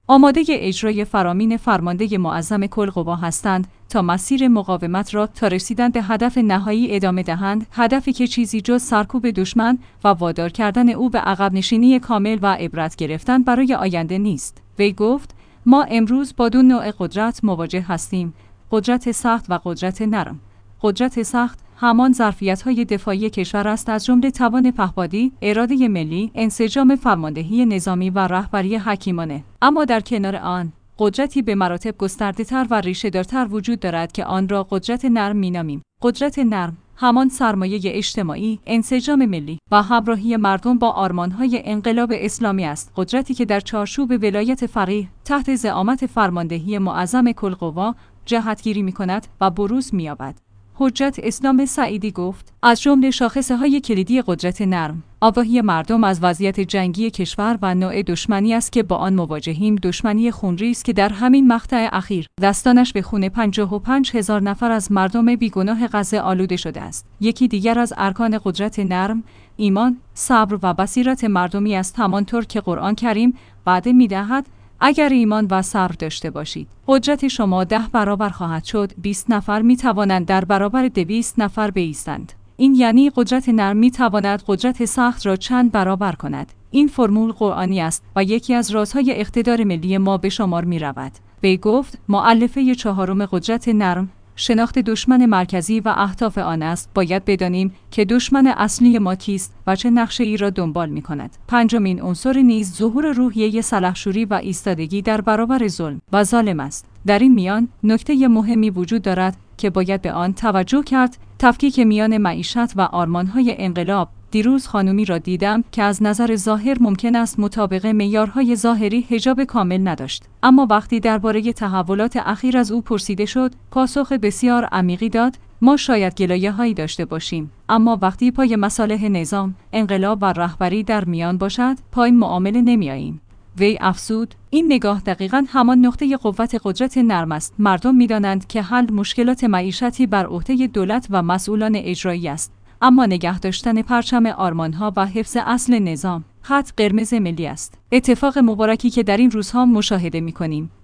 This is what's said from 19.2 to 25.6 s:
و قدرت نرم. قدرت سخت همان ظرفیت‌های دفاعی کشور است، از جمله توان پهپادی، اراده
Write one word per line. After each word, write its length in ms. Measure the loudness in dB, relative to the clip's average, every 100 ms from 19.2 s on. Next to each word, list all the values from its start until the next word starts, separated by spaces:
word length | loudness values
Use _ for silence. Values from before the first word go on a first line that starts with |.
| 0 -2 -2
و 100 | -6
قدرت 380 | -6 -6 -4 -2
نرم. 380 | -2 -2 -4 -10 -18 -20 -20 -4
قدرت 400 | -2 0 -2 -2
سخت 360 | -4 -2 -2 -6 -20 -2
همان 360 | 2 4 4
ظرفیت‌های 720 | 2 0 0 -2 -2 -2 -2
دفاعی 460 | -2 -4 -2 -4 -2
کشور 380 | -4 -4 -2 -2
است، 200 | -2 -2
از 160 | -2 2
جمله 240 | 2 2
توان 400 | 2 2 2 2
پهپادی، 600 | 2 -2 -2 -4 -2 -2 -2
اراده 460 | -2 0